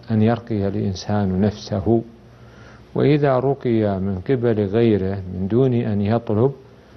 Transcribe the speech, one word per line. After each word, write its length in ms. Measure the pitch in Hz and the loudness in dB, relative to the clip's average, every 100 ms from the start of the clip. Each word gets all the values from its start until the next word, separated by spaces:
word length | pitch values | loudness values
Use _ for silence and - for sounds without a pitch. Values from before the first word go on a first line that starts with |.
| - | -2
أن 120 | 107 | 2
يرقي 460 | 107 117 - 107 98 | 2 2 -2 -4 -2
الإنسان 720 | 101 107 92 - 104 98 92 | -2 -4 -6 -4 -2 0 0
نفسه، 600 | 104 - - 101 104 117 - - - - - - - - - | 0 -2 -6 -4 0 0 0 -16 -20 -20 -20 -20 -20 -20 -10
وإذا 440 | 131 131 147 143 127 | 0 2 2 2 2
رقي 640 | 135 135 127 113 104 95 | 0 -2 0 0 0 0
من 200 | 98 92 90 | -4 -4 -2
قبل 360 | 131 117 107 | 0 2 0
غيره 580 | 101 110 117 101 95 98 92 | 0 2 4 2 0 -4 -8
من 140 | 92 95 | -6 -2
دون 260 | 113 135 | 2 2
أن 260 | 120 120 101 | 2 -2 -2
يطلب 520 | 104 117 - 107 131 143 - - - | 0 0 0 0 0 -2 -18 -20 -20